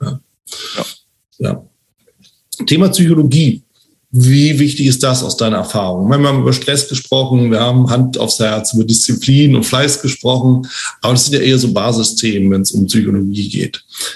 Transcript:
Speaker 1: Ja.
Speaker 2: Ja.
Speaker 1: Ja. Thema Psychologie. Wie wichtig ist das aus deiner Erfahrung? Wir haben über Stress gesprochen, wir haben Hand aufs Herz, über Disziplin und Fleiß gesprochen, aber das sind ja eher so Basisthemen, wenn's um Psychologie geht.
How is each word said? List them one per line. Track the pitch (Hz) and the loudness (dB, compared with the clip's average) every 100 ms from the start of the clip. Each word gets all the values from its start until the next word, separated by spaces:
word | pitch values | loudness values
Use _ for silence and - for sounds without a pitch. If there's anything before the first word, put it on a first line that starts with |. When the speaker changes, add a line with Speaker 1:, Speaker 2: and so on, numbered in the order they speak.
Speaker 1:
Ja. | - 135 - _ - - - - | -8 -8 -14 _ -20 -16 -12 -10
Speaker 2:
Ja. | 117 - _ _ _ _ | -10 -12 _ _ _ _
Speaker 1:
Ja. | - - - _ _ _ _ _ _ _ _ - - | -6 -6 -10 _ _ _ _ _ _ _ _ -10 -2
Thema | 160 190 | 2 2
Psychologie. | 190 170 156 143 139 151 - - _ _ _ _ 123 | 2 2 4 4 4 2 0 -8 _ _ _ _ 2
Wie | 127 139 147 139 | 4 6 4 2
wichtig | 147 143 139 | 0 2 0
ist | 127 | 2
das | 139 127 | 0 0
aus | 82 - | -4 -4
deiner | 113 104 | -2 -2
Erfahrung? | - 107 95 90 98 | -4 -4 -4 -2 0
Wir | 143 143 | 2 2
haben | 139 | 2
über | 127 | 0
Stress | 127 - 143 - | 0 0 -2 -2
gesprochen, | 135 - 135 127 127 120 | -6 -2 -2 0 2 2
wir | 110 | 0
haben | 120 127 123 | 2 2 2
Hand | 120 127 - | 2 0 -2
aufs | 113 - | -4 -2
Herz, | 107 107 110 | -2 -2 -2
über | 113 110 | -2 0
Disziplin | 113 - 107 - 139 147 127 | 0 0 -2 2 4 4 2
und | 113 | 0
Fleiß | 131 147 147 | 0 -2 -2
gesprochen, | 131 - 123 127 127 127 127 - - - | -4 -4 -2 0 2 0 -2 -10 -12 -6
aber | 113 | -2
das | 127 - | 0 0
sind | |
ja | 143 | 0
eher | 127 131 | 2 2
so | 117 | 0
Basisthemen, | 98 110 113 107 - 117 101 98 | 0 -2 -2 -2 -2 -2 0 0
wenn's | 98 95 | 0 0
um | - 95 | -2 0
Psychologie | 113 101 101 98 101 101 | 0 0 0 -2 -4 -4
geht. | 98 95 - - - - | -4 -6 -8 -18 -12 -12